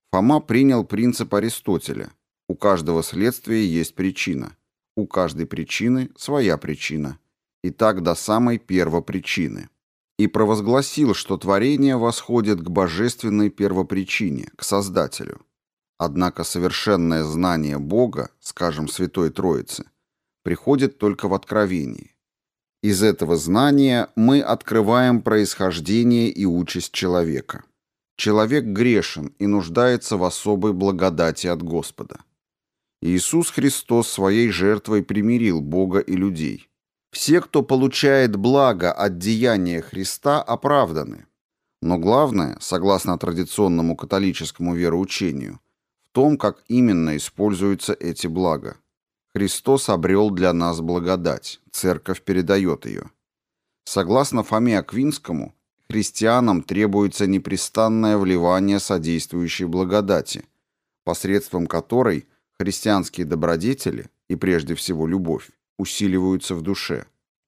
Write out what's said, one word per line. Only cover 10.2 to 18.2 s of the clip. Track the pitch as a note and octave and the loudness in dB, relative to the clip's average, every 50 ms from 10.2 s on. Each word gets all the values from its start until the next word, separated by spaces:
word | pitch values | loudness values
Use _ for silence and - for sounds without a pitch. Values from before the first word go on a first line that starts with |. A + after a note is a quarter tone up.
| G#2 | 0
провозгласил, | G2 - A2 A2 G#2 A2 G#2 G2+ A2+ B2 C#3 C#3 - - D3 D3 A#2 F#2+ | 2 2 2 2 2 2 2 2 2 2 2 2 0 0 2 2 2 2
что | - - - F#2+ | 0 -2 -4 -6
творение | E2+ - F#2+ G2 G2+ A#2 C#3 D3 C3+ C#3 C#3 C3 | -2 0 2 2 4 4 2 2 4 2 2 2
восходит | A#2+ A#2 A#2 A2 - - - A#2+ A#2+ G#2 G#2+ G2+ E2+ | 2 0 0 -2 -4 -4 0 0 2 2 2 0 0
к | E2 F2+ | -2 -2
божественной | F2+ G2+ F#2 E2+ D#2+ F#2 A#2 B2 - - A2+ A2 G#2 G#2 G#2 G2 | 0 0 0 2 0 -2 -2 -2 -2 -4 -4 0 2 2 2 0
первопричине, | - - G2+ F#2+ F#2 F#2+ F2 - G2 G2 F#2+ - - - G#2+ E2 C#2 A1+ G1+ - - | 0 -2 -2 0 0 0 -2 -2 -4 -4 -4 -4 -4 -4 -2 -4 -4 -6 -8 -12 -14
к | - - | -12 -4
Создателю. | - G2+ G2+ G2+ F#2+ F2 F2+ D2 C2 - - - - - - _ _ _ _ _ _ _ _ _ _ _ | -2 -2 -2 -2 0 -2 -2 -2 -2 -6 -10 -12 -14 -14 -16 _ _ _ _ _ _ _ _ _ _ _
Однако | - E2+ E2 C#2 F2 F2+ F2 - - E2 | -6 -6 -4 -2 -2 -2 -2 -2 -6 -8
совершенное | - - F2 F2+ F2 D#2+ - - G#2+ G2+ F2 E2+ E2 E2 D#2+ D#2 | -6 -4 -2 -2 -2 -2 -2 0 0 2 2 2 2 0 0 -2
знание | D2+ D#2 E2+ F#2 F2+ E2+ D#2+ D2+ D2 C#2+ C#2+ | -2 -2 0 0 0 0 0 -2 -2 -4 -6
Бога, | C#2+ D2+ G2 A#2+ B2+ G#2+ E2 D2+ | -4 -2 2 2 2 0 0 -6